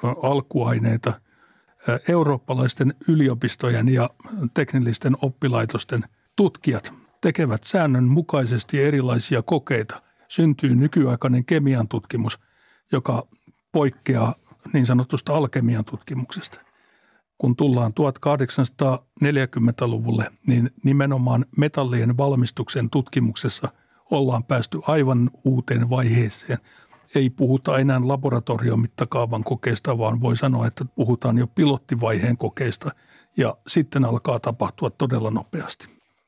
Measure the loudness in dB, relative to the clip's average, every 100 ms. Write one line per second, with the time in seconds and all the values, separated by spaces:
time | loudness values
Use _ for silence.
0 | -6 -2 -2 -2 -2 -2 0 0 0 0
1 | -2 -6 _ _ _ _ _ _ -4 -4
2 | 0 2 2 0 -2 -2 -2 0 -2 0
3 | 0 2 2 2 -4 -2 -2 2 2 2
4 | 0 -4 -14 -6 -4 -2 -2 0 -2 -2
5 | 0 0 -2 -2 -2 0 -2 -6 -6 -6
6 | -6 _ _ 0 0 0 -4 -4 -6 -20
7 | _ _ -2 0 0 -2 -2 0 2 4
8 | 4 2 2 -2 0 -2 -2 0 2 2
9 | 0 -2 0 -2 0 -2 0 -4 -4 -10
10 | _ _ _ 2 2 4 2 4 4 2
11 | 2 2 0 0 2 0 2 0 -2 -4
12 | -6 -4 -4 -6 _ _ _ _ _ -4
13 | -2 -4 -6 _ _ _ _ 0 0 -2
14 | -2 0 0 -2 _ -20 -2 0 4 2
15 | 2 -4 -2 0 0 0 0 0 -4 -10
16 | -10 -8 -8 -10 -14 -20 _ _ _ _
17 | _ _ _ _ 0 2 2 2 0 0
18 | 0 0 -2 0 -2 0 -2 0 0 0
19 | -6 -2 0 2 -2 0 0 0 -4 -2
20 | -2 -2 -4 -6 0 2 2 0 0 2
21 | 2 0 2 0 0 0 0 0 -2 0
22 | 0 2 2 2 0 -2 -6 -4 -2 -2
23 | 0 0 -2 -2 -6 -4 -8 -10 _ _
24 | _ 0 2 0 0 -2 -2 -6 0 2
25 | 2 2 0 0 0 0 0 -2 0 0
26 | 2 2 0 -4 -8 -8 -8 -20 _ _
27 | _ 0 0 0 0 2 2 2 2 2
28 | 0 0 0 -2 -2 -2 0 0 -2 -4
29 | -4 -2 -2 -4 -4 -4 -2 -4 -2 -2
30 | 0 0 0 0 0 0 0 -4 -10 -4
31 | 0 0 2 0 0 2 2 2 -2 -4
32 | -2 0 0 0 -2 -4 -4 -4 -8 -12
33 | _ -20 _ -2 -2 -2 -2 0 0 0
34 | 0 0 -2 -4 -4 -4 -4 -4 -8 -4
35 | -2 -2 -2 -4 -6 -12 -10 -14 -18 _
36 | _ _